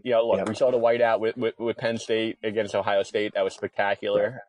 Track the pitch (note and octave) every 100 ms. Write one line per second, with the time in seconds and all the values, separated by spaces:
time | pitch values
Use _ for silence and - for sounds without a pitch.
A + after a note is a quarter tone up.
0 | B2 A2+ A#2 F#2+ G2 G#2+ C3 B2 A#2 A#2+
1 | A#2 A2 A2 B2 A2+ - A#2 - A#2 A2+
2 | - A2 A2+ - A2 G#2+ G#2 G2+ G2+ G2
3 | G2 G#2+ G#2 G2 F#2+ - G2+ - G2+ G2+
4 | G#2 G#2 G#2 C3